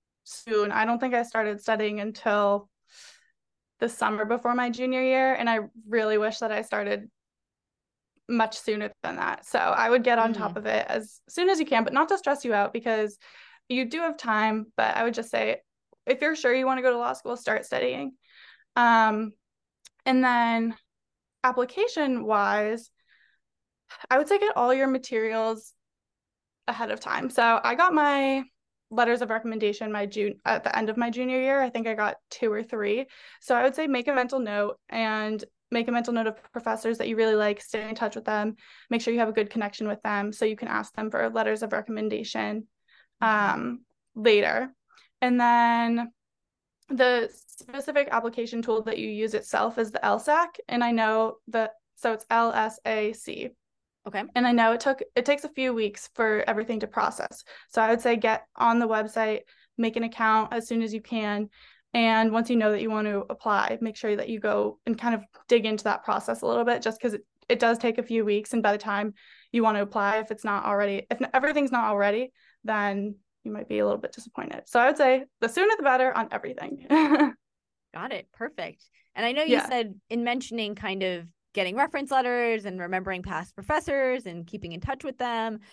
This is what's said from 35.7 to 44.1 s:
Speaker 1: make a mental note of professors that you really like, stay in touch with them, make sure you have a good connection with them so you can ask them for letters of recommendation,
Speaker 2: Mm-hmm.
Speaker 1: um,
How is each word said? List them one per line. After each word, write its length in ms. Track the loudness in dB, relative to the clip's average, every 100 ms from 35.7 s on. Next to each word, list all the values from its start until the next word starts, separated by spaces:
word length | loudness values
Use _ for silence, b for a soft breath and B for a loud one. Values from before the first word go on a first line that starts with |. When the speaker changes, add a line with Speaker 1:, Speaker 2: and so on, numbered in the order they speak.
Speaker 1:
make 160 | -4 0
a 40 |
mental 220 | -2 0
note 140 | 0 -2
of 240 | -4 -12
professors 480 | -8 -4 -2 -2 -4
that 80 | -2
you 80 | 0
really 180 | 2 4
like, 240 | 2 -2
stay 280 | -6 -8 -6
in 60 | -4
touch 200 | -6 -4
with 100 | -2
them, 300 | -2 -2 -6 B B B
make 120 | -2
sure 100 | 0
you 60 | 0
have 100 | 2
a 40 |
good 160 | 0 0
connection 380 | -2 -4 -4 -6
with 140 | -4
them 280 | -2 -2 -2
so 140 | -2 -2
you 100 | -2
can 120 | -4
ask 260 | -4 -4
them 160 | -6 -4
for 200 | 0 0
letters 340 | 0 0 0
of 100 | -2
recommendation, 960 | -4 -4 -4 -4 -4 -6 -4 -4 -6 -10 _ _ b b -2
Speaker 2:
Mm-hmm. 400 | 2 2 2 0
Speaker 1:
um, 200 | -4 -8 _ _ _